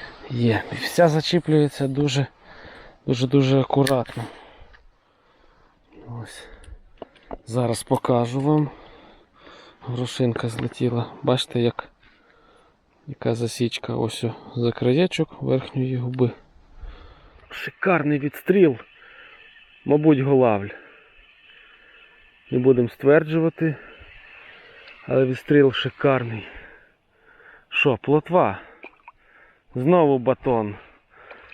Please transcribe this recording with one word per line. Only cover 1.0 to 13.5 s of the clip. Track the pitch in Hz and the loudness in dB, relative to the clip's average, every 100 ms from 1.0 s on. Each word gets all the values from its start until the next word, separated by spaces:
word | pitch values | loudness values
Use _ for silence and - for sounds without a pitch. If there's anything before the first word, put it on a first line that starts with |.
| 170 | 4
зачіплюється | 151 - 175 - 156 147 - 139 | 4 0 -2 2 2 2 0 -4
дуже, | 135 147 131 135 - - - - - - - - | -2 0 0 -2 -6 -20 -20 -20 -20 -20 -14 -4
дуже, | 131 127 | -2 2
дуже | 139 131 135 | 2 4 2
акуратно. | 127 143 135 135 113 - 110 - - - - - _ _ _ _ _ _ _ _ _ _ _ - - 117 | 2 0 2 0 -4 -10 -12 -16 -20 -20 -20 -20 _ _ _ _ _ _ _ _ _ _ _ -20 -18 -16
Ось. | 110 - - - - - - - - _ _ - - | -16 -18 -20 -20 -20 -20 -20 -20 -20 _ _ -18 -8
Зараз | 117 120 117 | -4 -2 -4
покажу | - 131 - 123 117 131 | -2 -4 0 0 0 -2
вам. | 139 151 147 - - - - - _ _ - - - _ | 0 0 0 -6 -20 -20 -20 -20 _ _ -20 -20 -20 _
Грушинка | - 120 123 - 127 113 120 | -10 -8 -8 -2 -2 -2 -6
злетіла. | 117 123 - 127 120 113 - | -6 -8 -4 -2 -2 -6 -6
Бачите, | 135 127 - 123 | -2 -2 -2 0
як, | 120 - - _ _ _ _ _ _ _ _ _ _ _ - | 0 -2 -10 _ _ _ _ _ _ _ _ _ _ _ -18
яка | 139 120 | -8 -6
засічка | 117 117 | -4 -6